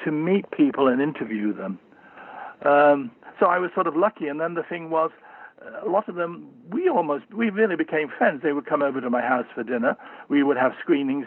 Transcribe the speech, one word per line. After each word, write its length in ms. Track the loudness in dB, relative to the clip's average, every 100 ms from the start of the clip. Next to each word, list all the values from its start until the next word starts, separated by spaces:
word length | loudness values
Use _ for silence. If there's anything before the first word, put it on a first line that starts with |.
to 80 | -4
meet 380 | -2 2 0 0
people 360 | 2 2 4 2
and 120 | 4
interview 520 | 0 -2 -6 -2 -2
them. 240 | -4 -8 -10 _ -20 -20 -20 -18 -16 -16 -4
Um, 480 | 2 6 6 4 0 -12 -20 0
so 60 | 2
I 140 | 2
was 120 | 0
sort 140 | -2 -2
of 80 | 2
lucky, 320 | 0 0 -6
and 120 | -4
then 140 | -4 -4
the 80 |
thing 260 | -6 -8 -4
was, 220 | -2 -2 -4 -20 -20 -20 -20 -16 -10
a 60 | -2
lot 180 | 0 -2
of 80 | -4
them, 320 | -6 -8 -18 -20 -8
we 180 | -2 2
almost, 460 | 2 0 -4 -6
we 160 | -2 -2
really 260 | 2 0 0
became 340 | -2 -2 -2 0
friends. 260 | 0 2
They 100 | -2
would 120 | -2 -2
come 160 | 0
over 200 | 0 -2
to 80 | -2
my 120 | 0
house 240 | 0 0 -2
for 100 | -8
dinner. 340 | -4 -2 0 -2 -8 -20 0
We 120 | 2
would 140 | 4 4
have 160 | 2 0
screenings 440 | 0 2 2 -2